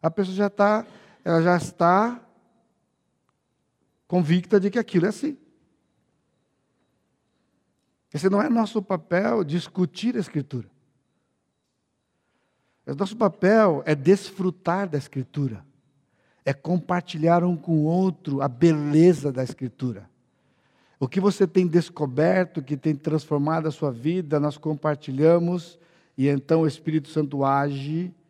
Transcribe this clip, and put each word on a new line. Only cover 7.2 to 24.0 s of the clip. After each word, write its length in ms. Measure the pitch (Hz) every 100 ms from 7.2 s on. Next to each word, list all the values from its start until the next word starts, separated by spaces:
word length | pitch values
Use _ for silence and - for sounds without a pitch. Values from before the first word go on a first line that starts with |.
| _ _ _ _ _ _ _ _ _
Esse 160 | - 185
não 100 | 202
é 80 | 302
nosso 320 | 233 214 220
papel, 600 | 196 175 - 175 208 233
discutir 760 | 160 170 - - 180 - 226 233
a 40 |
Escritura. 500 | 180 147 139 127 107 _ _ _ _ _ _ _ _ _ _ _ _ _ _ _ _ _ _ _ _ _ -
O 80 |
nosso 220 | 139 190 214
papel 680 | 208 160 180 220 214 143 151
é 80 |
desfrutar 920 | 151 135 190 - - 185 180 - 180 196
da 100 | 147
Escritura, 680 | - 135 123 147 135 104 - _ _ _ _ _ _ _
é 80 | -
compartilhar 880 | 135 - 180 - 180 - 165 165 170
um 140 | 175 170
com 220 | 170 160
o 60 |
outro 580 | 151 175 190 - - 139
a 60 | 139
beleza 840 | 120 165 156 147 147 175 165 143
da 100 | 127
Escritura. 680 | 127 - 127 _ 127 101 90 _ _ _ _ _ _ _ _ _
O 80 | 127
que 120 | 196
você 260 | 196 190 185
tem 200 | 190 180
descoberto, 960 | 170 165 - 147 123 160 190 180 -
que 140 | 135 147
tem 180 | 160
transformado 720 | 147 - 151 - 147 147 160 156
a 60 |
sua 180 | 143 147
vida, 480 | 117